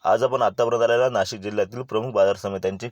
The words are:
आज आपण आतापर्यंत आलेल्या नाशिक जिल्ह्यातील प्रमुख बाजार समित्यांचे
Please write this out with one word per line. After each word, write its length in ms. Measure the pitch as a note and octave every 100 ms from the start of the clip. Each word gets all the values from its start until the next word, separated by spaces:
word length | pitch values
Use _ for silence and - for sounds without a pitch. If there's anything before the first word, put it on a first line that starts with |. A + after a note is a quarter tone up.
आज 200 | - A2
आपण 180 | B2+ B2+
आतापर्यंत 420 | A2 F#2+ A#2 A#2
आलेल्या 260 | A#2 A#2 B2+
नाशिक 320 | G#2 F#2+ G#2+
जिल्ह्यातील 400 | G2+ G#2 G2 A#2+
प्रमुख 300 | B2+ A2 B2+
बाजार 240 | G#2 G2 G2
समित्यांचे 540 | G2+ G2 F#2+ F#2+ A#2+